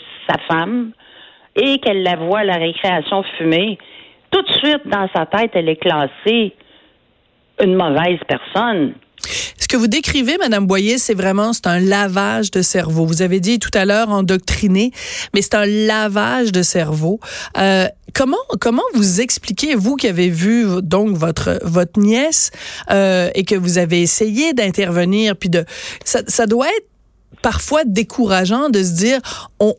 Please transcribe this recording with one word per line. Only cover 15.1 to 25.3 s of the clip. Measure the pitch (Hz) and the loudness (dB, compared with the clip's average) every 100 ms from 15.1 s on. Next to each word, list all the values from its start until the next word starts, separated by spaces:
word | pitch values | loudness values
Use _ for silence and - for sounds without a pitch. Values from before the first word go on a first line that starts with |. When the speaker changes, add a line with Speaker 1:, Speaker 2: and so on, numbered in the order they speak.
| - - | -10 -4
Speaker 2:
mais | - | -2
c'est | - 214 | 0 0
un | 202 | 2
lavage | 214 214 214 214 202 220 254 226 | 2 2 0 0 0 0 0 0
de | 180 | 0
cerveau. | 175 180 151 156 160 220 - - - - | 0 0 -2 0 0 -2 -6 -14 -8 -2
Euh, | 196 190 185 - - | 2 2 0 -4 -6
comment, | - 269 392 539 202 | -2 0 0 -2 -2
comment | 233 247 494 | 0 0 0
vous | 269 202 180 | 2 2 2
expliquez, | 247 - - 196 302 | 0 -4 -4 -4 -2
vous | 240 202 277 | 0 0 0
qui | 226 | 0
avez | 175 180 | 2 0
vu | 165 196 240 208 180 | 2 2 2 2 0
donc | 170 190 214 170 | 0 0 2 0
votre, | 165 156 180 180 | -2 -2 -2 -2
votre | 175 175 175 208 | 0 0 2 2
nièce, | 202 226 311 311 - - - - - | 4 4 2 0 -2 -6 -14 -12 0
euh, | 196 196 185 175 | 2 4 2 0
et | - 180 | -2 0
que | 196 | 0
vous | 180 175 | 2 0
avez | 170 175 | 2 2
essayé | 170 - 220 214 330 | 2 2 0 0 0
d'intervenir, | 254 196 175 185 175 175 208 220 | 0 0 0 0 0 2 2 0